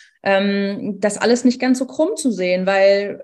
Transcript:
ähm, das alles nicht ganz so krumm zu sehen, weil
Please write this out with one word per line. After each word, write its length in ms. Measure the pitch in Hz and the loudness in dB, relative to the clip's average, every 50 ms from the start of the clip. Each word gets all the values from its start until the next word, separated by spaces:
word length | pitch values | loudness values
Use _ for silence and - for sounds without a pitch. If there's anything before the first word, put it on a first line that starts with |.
| - _ _ _ - | -20 _ _ _ -2
ähm, 760 | 196 196 196 202 202 196 202 202 196 202 190 - 208 196 190 | 0 2 2 2 0 -2 -2 -2 -4 -6 -6 -8 -8 -6 -4
das 180 | 214 208 202 | -2 -4 -2
alles 280 | - - 214 247 240 - | 0 2 2 2 4 2
nicht 160 | 254 240 - | 2 0 2
ganz 180 | 254 254 254 254 | 0 0 0 0
so 80 | 262 | -2
krumm 300 | 254 - - 311 370 440 | -4 -2 -2 -2 -2 -2
zu 120 | - - 262 | -2 -2 -2
sehen, 360 | 208 180 185 180 180 185 185 | -2 -2 0 0 0 0 0
weil 580 | 190 196 196 196 196 202 202 202 202 185 - | 0 2 4 4 4 4 2 0 -4 -8 -12